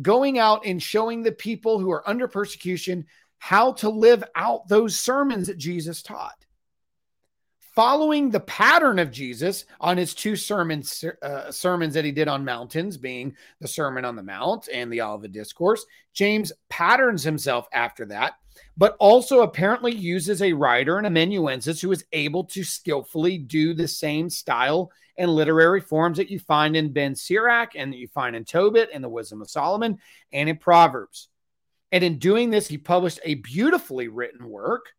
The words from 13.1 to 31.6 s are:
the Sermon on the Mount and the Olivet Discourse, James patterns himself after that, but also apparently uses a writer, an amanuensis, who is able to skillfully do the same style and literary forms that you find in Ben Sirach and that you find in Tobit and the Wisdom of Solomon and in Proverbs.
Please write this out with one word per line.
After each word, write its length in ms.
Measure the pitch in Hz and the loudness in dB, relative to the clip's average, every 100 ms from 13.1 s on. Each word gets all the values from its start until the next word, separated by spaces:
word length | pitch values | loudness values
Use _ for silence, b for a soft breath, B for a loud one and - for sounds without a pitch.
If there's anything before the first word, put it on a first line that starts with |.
| 127 135 b b b | -10 -10 b b b
the 80 | 151 | -10
Sermon 340 | - 143 127 | -6 -4 -4
on 140 | 123 113 | -8 -8
the 60 | |
Mount 440 | 95 98 139 220 - | -12 -6 -4 -4 -6
and 180 | 127 120 | -8 -6
the 100 | 117 | -4
Olivet 300 | 110 104 104 | -4 -8 -12
Discourse, 540 | 104 107 - 175 226 - b b | -14 -16 -2 0 0 -4 b b
James 400 | - 202 214 170 - _ | -2 0 0 -2 -10 _
patterns 560 | - 170 254 254 190 | 0 4 4 4 0
himself 460 | 151 151 143 120 - | -4 -4 -2 -4 -2
after 340 | 123 117 - 107 | -4 -4 -6 -12
that, 260 | 104 135 - _ b b - | -4 -4 -4 _ b b 4
but 220 | 208 - | 4 6
also 420 | 208 247 247 262 | 8 8 8 6
apparently 540 | 220 - 190 240 240 226 | 6 2 0 2 -2 -4
uses 460 | 170 180 160 190 | -2 -2 -2 0
a 100 | 196 | 0
writer, 460 | 151 139 120 135 185 | 2 4 4 2 0
an 80 | 208 | 2
amanuensis, 720 | 165 170 202 151 127 123 160 | 2 2 0 -2 -2 -6 -4
who 120 | 180 | -2
is 100 | 180 - | -4 -4
able 320 | 156 147 170 175 | -4 -2 -4 -6
to 200 | 190 175 | -8 -8
skillfully 720 | - 175 143 - 165 165 185 | -8 -4 -4 -4 -2 -2 -2
do 360 | 127 156 156 | -4 0 0
the 140 | 165 165 | 0 -4
same 420 | - 156 151 170 | -4 -4 -4 -4
style 640 | - - 120 127 160 175 b b - | -6 -4 0 0 0 -4 b b -4
and 160 | 180 | 0
literary 460 | 156 156 160 165 190 | 2 4 6 6 4
forms 380 | - 156 170 165 | 0 0 0 0
that 140 | 190 | -4
you 80 | 190 | -8
find 360 | - 151 151 160 | 0 2 2 2
in 160 | 151 | 0
Ben 240 | 143 139 135 | -2 -2 -4
Sirach 600 | - 190 240 233 226 160 | -2 0 2 0 -2 -8
and 180 | 139 | -10
that 40 | 127 | -10
you 120 | 127 | -10
find 260 | 147 123 117 | -6 -6 -6
in 80 | |
Tobit 460 | 113 165 202 226 220 | -4 0 4 4 2
and 80 | 190 | -4
the 60 | 123 | -10
Wisdom 340 | 117 107 107 | -10 -10 -14
of 80 | 104 | -10
Solomon 500 | 156 151 208 226 190 b b b | -4 -4 -2 -4 -6 b b b
and 160 | 139 151 | -4 -4
in 80 | 156 | -2
Proverbs. 720 | - 170 165 127 98 - - _ _ _ | 4 8 8 4 -10 -18 -20 _ _ _